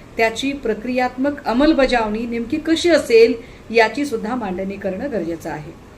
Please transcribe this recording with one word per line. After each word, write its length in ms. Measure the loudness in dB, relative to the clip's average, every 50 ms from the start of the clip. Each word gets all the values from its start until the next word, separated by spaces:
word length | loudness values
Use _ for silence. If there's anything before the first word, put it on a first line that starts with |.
| -20 -8 -2
त्याची 360 | 0 0 0 0 -2 -4 -4
प्रक्रियात्मक 920 | -4 -4 -4 -4 -4 -4 -4 -4 -2 -2 -2 -2 -2 -2 -2 -2 -2 -4 -4
अंमलबजावणी 840 | -2 0 2 4 4 4 4 4 4 4 2 0 0 -4 -4 -4
नेमकी 300 | -4 -4 -6 -4 -4 -4
कशी 320 | -4 0 0 0 2 4 4
असेल 460 | 4 4 4 6 6 8 8 6 4 0 -6 -16 -20 -20 -8 -2 2
याची 320 | 2 2 2 2 -4 -4
सुद्धा 280 | -4 -4 -6 -4 -4 -6
मांडणी 420 | -4 -4 -6 -6 -6 -6 -8 -8
करणं 360 | -6 -6 -6 -6 -6 -6 -6
गरजेचं 380 | -4 -4 -4 -4 -6 -8 -8 -10
आहे. 380 | -10 -10 -12 -14 -18 -20 -20 -20 -20